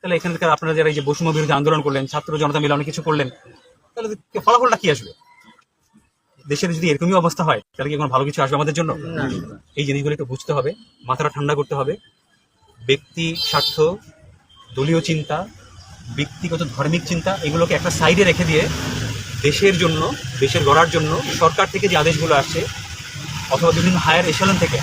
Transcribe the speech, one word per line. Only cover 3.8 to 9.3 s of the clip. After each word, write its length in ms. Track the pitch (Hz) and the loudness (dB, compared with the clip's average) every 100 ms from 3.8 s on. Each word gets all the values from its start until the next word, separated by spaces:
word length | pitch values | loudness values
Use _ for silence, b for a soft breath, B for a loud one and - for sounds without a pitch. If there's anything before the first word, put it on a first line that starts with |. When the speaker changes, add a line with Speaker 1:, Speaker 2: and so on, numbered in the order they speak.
| _ - | _ -10
Speaker 1:
তাহলে 200 | 226 208 _ 208 | -8 -10 _ -2
ফলাফলটা 360 | 220 247 254 - | 4 4 4 0
কি 160 | 180 | 0
আসবে? 200 | 135 107 - _ _ _ _ _ _ _ _ _ _ _ _ 143 | -2 -4 -20 _ _ _ _ _ _ _ _ _ _ _ _ -6
দেশের 260 | 143 185 | -2 -2
যদি 160 | 160 170 | 0 0
এরকমই 240 | 143 170 | 2 2
অবস্থা 300 | 185 170 - | 2 2 0
হয়, 180 | 160 - - - | 0 0 -4 -8
তাহলে 140 | 156 | -6
কি 60 | 147 | -2
কোনো 120 | 147 | 0
ভালো 160 | 131 139 | 0 0
কিছু 180 | 147 | 0
আসবে 120 | 135 143 | 0 0
আমাদের 180 | 151 | 0
জন্য? 200 | 156 160 | 0 -2
Speaker 2:
না। 360 | - 165 160 139 | -4 -8 -6 -4